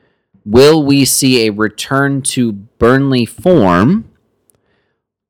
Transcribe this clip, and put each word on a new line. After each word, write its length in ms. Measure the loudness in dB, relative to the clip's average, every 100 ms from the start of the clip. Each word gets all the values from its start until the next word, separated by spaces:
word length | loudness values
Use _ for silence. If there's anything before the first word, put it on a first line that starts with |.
| _ _ _ _
will 380 | -2 2 4 2
we 220 | 2 0
see 420 | 0 -2 0 0 -2
a 40 |
return 720 | -2 -6 -6 -6 -4 -2 -4
to 300 | -6 -4 -4
Burnley 720 | -6 -16 _ 0 2 0 -2 -4
form, 840 | -4 0 2 2 2 2 0 -6 _ _ _ _ _ _ _ _ _ _ _ _